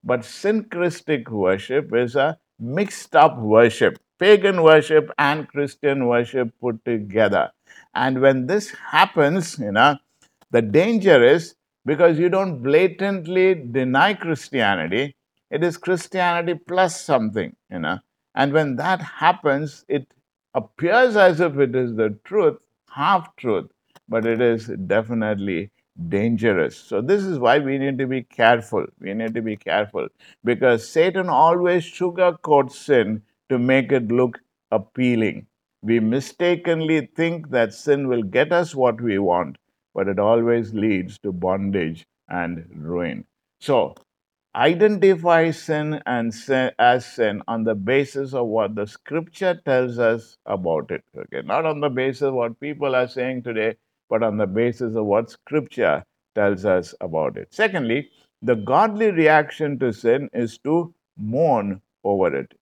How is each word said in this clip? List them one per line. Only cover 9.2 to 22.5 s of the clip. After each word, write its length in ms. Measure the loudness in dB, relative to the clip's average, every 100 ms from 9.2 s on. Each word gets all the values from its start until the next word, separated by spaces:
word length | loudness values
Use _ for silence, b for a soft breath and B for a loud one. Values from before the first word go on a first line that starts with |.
| 2 2 -4 -8
you 120 | -2
know, 260 | 4 4 4 _ _ _ _ _
the 140 | -2
danger 600 | 2 2 2 2 6 8
is 320 | 8 4 0 _ _ _ -4
because 320 | 4 4 4
you 120 | 0
don't 340 | 0 -2 -4
blatantly 920 | 2 2 2 -2 -4 -4 -4 0 2
deny 600 | 0 -4 -4 0 2 2 0
Christianity, 1000 | -6 -6 -4 -2 0 0 -2 -4 -4 _ _ _ _
it 120 | -4
is 140 | -4 -4
Christianity 760 | -4 -4 -4 -2 -2 -2 -4 -6
plus 440 | -4 0 0 -2
something, 560 | -2 0 0 -4 -6 _ _
you 80 | -6
know. 200 | -4 -6 _ _ _
And 180 | -2 0
when 240 | 2 0 -4
that 240 | -2 -4
happens, 840 | -6 0 0 2 -2 -2 -4 -12 _
it 200 | -6 -6 _ _ _ _ -8
appears 600 | -8 -6 0 4 4 6
as 240 | 4 4
if 180 | 0 0
it 160 | 0 0
is 200 | -2 -2
the 220 | -2 -2
truth, 340 | -4 0 0